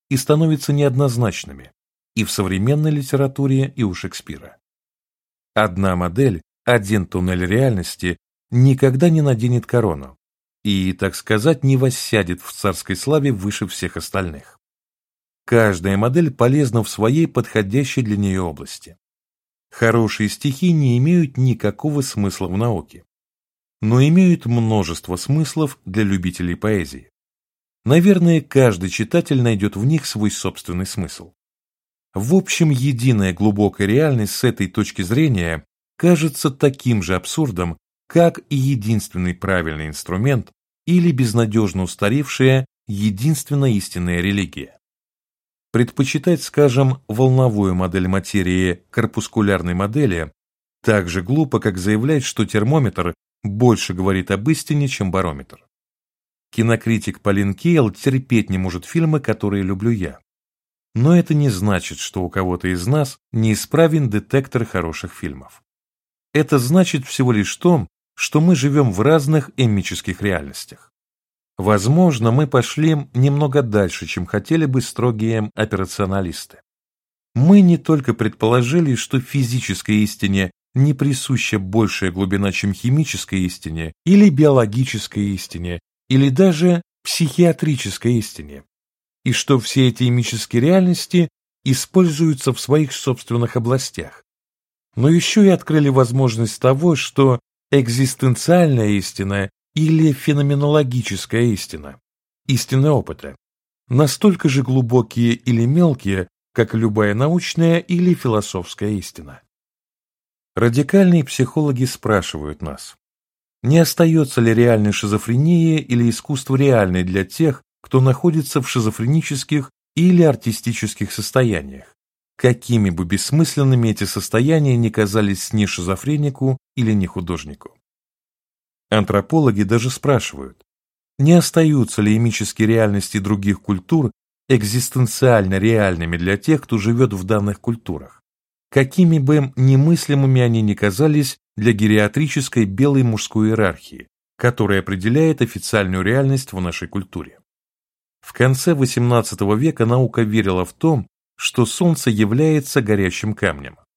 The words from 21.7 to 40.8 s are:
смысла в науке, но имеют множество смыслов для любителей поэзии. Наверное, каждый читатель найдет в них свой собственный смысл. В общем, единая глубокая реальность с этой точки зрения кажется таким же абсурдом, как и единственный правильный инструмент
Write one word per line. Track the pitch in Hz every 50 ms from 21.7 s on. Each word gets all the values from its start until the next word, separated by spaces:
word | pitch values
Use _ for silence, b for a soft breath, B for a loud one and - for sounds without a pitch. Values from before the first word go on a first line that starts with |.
| 104 - - 151 147 143
смысла | 135 - - - 101 98 90 - 95 85
в | 90 98
науке, | 113 120 113 87 76 - - - - _ _ _ _ _ _ _ _ _ _ _ _ _ _ _
но | - 107 117 127
имеют | 131 147 165 185 190 180 175 165 -
множество | 120 117 120 113 110 110 107 95 85 82 - - - 90 90
смыслов | - - 135 156 160 139 - 160 156 143 - - _
для | - 92 107 110
любителей | 98 98 95 87 92 87 - 90 87 87
поэзии. | - - 107 107 98 82 76 - 67 - _ _ _ _ _ _ _ _ _ _ _ _ _ _ _ _
Наверное, | 113 135 165 175 202 196 185 170 170 170 160
каждый | 139 - - 135 135 120 104 87 92 92
читатель | - - 110 110 - 170 165 - 147 131
найдет | 123 120 113 101 98 104 101
в | 98 104
них | 131 160 156 131
свой | - - 110 104 104
собственный | 104 - - 98 - - - - 87 90 95
смысл. | 92 - - 92 78 - - 87 85 _ _ _ _ _ _ _ _ _ _ _ _ _ _ _ _ _
В | 98 98 120 170
общем, | 190 180 - - - 170 156
единая | 147 123 127 143 139 113 117 131 123 107 98 92 87
глубокая | 82 101 107 101 101 104 98 - - 101 98
реальность | 107 131 156 156 139 120 107 101 -
с | - -
этой | 123 113 - 98 87
точки | - - 104 - - -
зрения | 95 87 110 139 160 151 123 95 85 85 82 78 - _ _ _ _ _ _ -
кажется | - 170 180 151 156 160 135 - - 156
таким | 135 - - 143 135 - - 127 120 107
же | 90 82 92
абсурдом, | 90 - - - - 160 131 101 87 90 85 82 - _ _ _ _ _ _
как | - 165 170 170 165 - - _
и | 143
единственный | 139 131 135 139 120 101 107 113 107 - - - 90 90 90 87
правильный | 90 - 95 95 92 85 80 78 76 78 78
инструмент | 76 - - - 87 92 110 139 143 117 92 - _ _ _ _ _ _